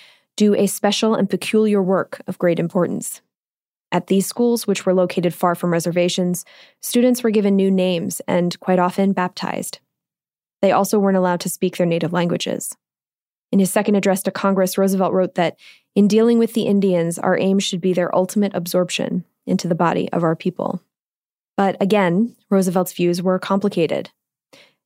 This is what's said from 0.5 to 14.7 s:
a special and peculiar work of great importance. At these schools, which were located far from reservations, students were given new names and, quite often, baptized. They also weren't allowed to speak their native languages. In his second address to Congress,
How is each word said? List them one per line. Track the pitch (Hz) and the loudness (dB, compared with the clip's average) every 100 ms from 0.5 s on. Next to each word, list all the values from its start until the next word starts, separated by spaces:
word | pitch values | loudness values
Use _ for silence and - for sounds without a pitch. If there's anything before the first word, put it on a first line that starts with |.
| 202 | 4
a | 202 | 0
special | - 202 202 220 | 0 -2 0 0
and | 220 196 | 0 0
peculiar | 185 - 220 214 202 | -2 -2 0 2 2
work | 185 190 - - - | 0 0 -2 -8 -12
of | 185 | -2
great | 175 170 | 0 0
importance. | 170 190 170 - - - _ _ _ _ _ _ _ | -2 0 -2 -2 -8 -14 _ _ _ _ _ _ _
At | 180 175 | -4 0
these | 190 185 | 0 0
schools, | - 240 233 - | -2 0 0 -2
which | 196 | -2
were | - 185 | 0 0
located | 180 185 175 165 | 0 0 -4 0
far | 180 | 0
from | 170 180 | 0 -2
reservations, | 170 165 170 175 185 180 180 - - - _ | -2 -2 0 0 0 -2 -4 -8 -20 -20 _
students | - 240 240 247 | -4 2 2 2
were | 233 | 0
given | 214 202 196 | 2 2 2
new | 190 | 2
names | 190 185 175 185 175 - | 2 2 0 -4 -8 -2
and, | 180 175 - | 0 0 -2
quite | - 185 | 0 2
often, | 180 180 196 | 2 2 0
baptized. | 190 180 - - - - - _ _ _ _ _ _ _ _ | 0 -4 -4 -8 -6 -10 -14 _ _ _ _ _ _ _ _
They | 196 | 2
also | 165 196 214 | 2 2 2
weren't | 196 190 | 2 2
allowed | 180 175 | 2 0
to | 180 | -4
speak | - 185 - | -4 -4 0
their | 175 | 0
native | 165 160 | 0 -2
languages. | 175 170 165 - - - - _ _ _ _ _ _ _ | -2 -2 -2 -4 -6 -8 -14 _ _ _ _ _ _ _
In | 196 | 0
his | 185 | 2
second | 214 208 202 | 0 0 2
address | 196 190 | 2 0
to | - | -2
Congress, | - 196 190 185 | -2 0 0 0